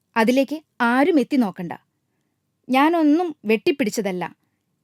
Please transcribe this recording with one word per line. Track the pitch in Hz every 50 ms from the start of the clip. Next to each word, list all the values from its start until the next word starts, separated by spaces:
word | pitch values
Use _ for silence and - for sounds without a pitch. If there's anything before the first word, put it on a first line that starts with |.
| _ _ _ 233
അതിലേക്ക് | 226 208 254 269 269 - 294 320 - _ _ -
ആരും | 240 233 240 262 285 370 359 285
എത്തി | 233 - 294
നോക്കണ്ട. | 262 233 190 175 - 180 160 - - _ _ _ _ _ _ _ _ _ _ _ _ _ _ _ _ _ -
ഞാനൊന്നും | 254 262 285 320 349 339 311 294 294 339 370 339 294 - -
വെട്ടിപ്പിടിച്ചതല്ല. | 208 226 214 - 349 294 - 262 208 - 247 190 196 180 180 170 - - _ _ _ _ _ _ _ _ _